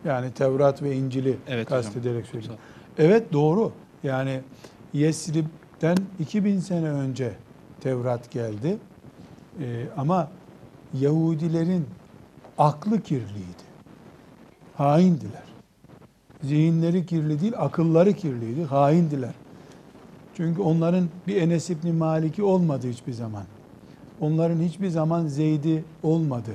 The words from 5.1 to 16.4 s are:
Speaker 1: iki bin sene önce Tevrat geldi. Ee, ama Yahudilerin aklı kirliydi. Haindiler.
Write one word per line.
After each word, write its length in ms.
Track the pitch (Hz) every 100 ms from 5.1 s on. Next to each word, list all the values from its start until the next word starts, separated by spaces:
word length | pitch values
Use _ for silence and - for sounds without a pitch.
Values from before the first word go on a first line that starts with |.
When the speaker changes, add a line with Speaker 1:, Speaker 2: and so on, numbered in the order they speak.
| 160 - 160 156 - - - 160 180 190 -
Speaker 1:
iki 260 | 160 208
bin 140 | 202 202
sene 320 | 160 180 160
önce 420 | 143 135 127 127 92 - - - -
Tevrat 500 | 131 131 123 120 120
geldi. 480 | 127 113 104 135 214 - - - - - - - -
Ee, 260 | 131 120 131 -
ama 340 | 139 185 151 - - - - - - 135
Yahudilerin 840 | 139 156 160 160 165 160 165 185 135 - - - - - - -
aklı 420 | 147 - 208 220
kirliydi. 720 | - 143 104 104 90 90 - - - - - - - - - - -
Haindiler. 680 | - 143 147 185 160 110 - - - - _ - - - _ _ -